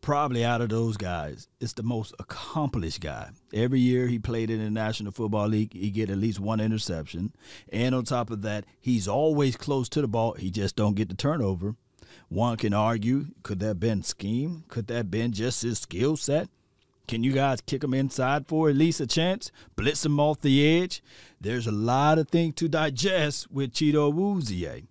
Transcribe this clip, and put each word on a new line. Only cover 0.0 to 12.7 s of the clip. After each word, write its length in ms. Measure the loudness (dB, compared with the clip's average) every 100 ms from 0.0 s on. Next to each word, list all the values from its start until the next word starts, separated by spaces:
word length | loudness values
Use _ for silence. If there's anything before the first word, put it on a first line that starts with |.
probably 420 | 0 0 2 2
out 180 | 2 2
of 80 | 0
those 280 | 0 0 -2
guys, 500 | -4 -4 -6 -10 -18 _
is 140 | -10
the 100 | -6
most 320 | -4 -4 -6 -12
accomplished 840 | -14 -12 -8 -4 -2 -2 -4 -6
guy. 280 | -8 -8 -12 -18 _
Every 260 | -2 0 4
year 280 | 4 4 2
he 100 | -2
played 320 | -2 -2 -2
in 140 | -2
the 80 | -2
National 400 | -2 -2 -4 -8
Football 360 | -4 -2 0 2
League, 260 | 2 0
he 180 | -2 -4
get 180 | -2 -2
at 80 | 0
least 220 | 0 -2
one 200 | -2 0
interception. 760 | 0 0 -2 -4 -6 -6 -6 -8 -20 -20 -10
And 220 | -2 0
on 120 | 0 0
top 260 | -2 -2
of 100 | -4
that, 240 | -4 -6 -8 _
he's 280 | 0 0 2
always 480 | 2 2 4 2 0
close 340 | -2 -2 0
to 120 | 0
the 60 | 0
ball. 260 | 0 0
He 160 | -2 -4
just 260 | -2 -2 2
don't 200 | 2 2
get 140 | -2
the 60 | -2
turnover. 600 | -2 0 0 0 -4 -8 _ _ -20 -20 _
One 280 | 0 0 0
can 160 | 0